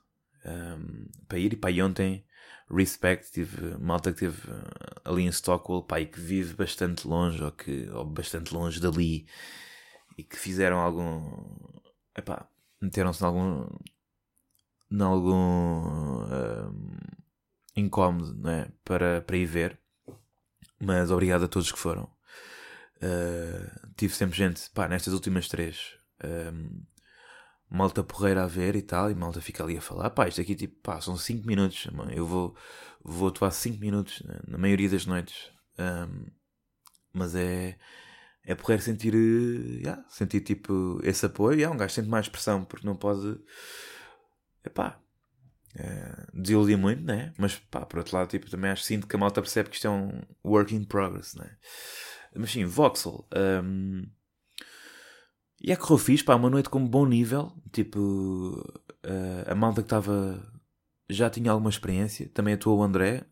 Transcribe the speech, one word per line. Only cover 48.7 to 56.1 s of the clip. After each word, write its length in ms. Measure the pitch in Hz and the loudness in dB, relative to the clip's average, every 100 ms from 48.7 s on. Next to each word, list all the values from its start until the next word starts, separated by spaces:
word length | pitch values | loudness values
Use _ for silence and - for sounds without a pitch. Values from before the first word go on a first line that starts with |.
acho, 120 | 95 | -2
sinto 240 | - 107 101 | -2 -2 -2
que 80 | 104 | 0
a 40 | |
malta 220 | 101 101 | 2 2
percebe 280 | 101 - 104 | 0 0 -2
que 60 | - | -2
isto 120 | 107 | -2
é 20 | |
um 320 | 101 98 - - - - | 0 -2 -8 -12 -8 4
work 300 | 104 104 110 | 4 4 0
in 80 | 104 | -2
progress, 500 | 101 95 95 - - | -2 -2 -4 -10 -16
né? 200 | - - - - - - - - - - | -18 -20 -20 -16 -14 -14 -14 -16 -12 -8
Mas 160 | 110 | -4
sim, 140 | 120 92 | -2 0
Voxel, 640 | 90 147 - - - - | 6 6 4 -4 -8 -4
ahm, 720 | 95 98 95 92 95 95 95 98 - _ _ _ - - - - - - - _ _ _ _ | 0 2 2 0 -2 -4 -6 -8 -14 _ _ _ -20 -20 -20 -20 -20 -20 -20 _ _ _ _
e 120 | - | 0
é 40 | 180 | 0
que 60 | |
correu 160 | - 147 | 6 6
fixe, 260 | - | 8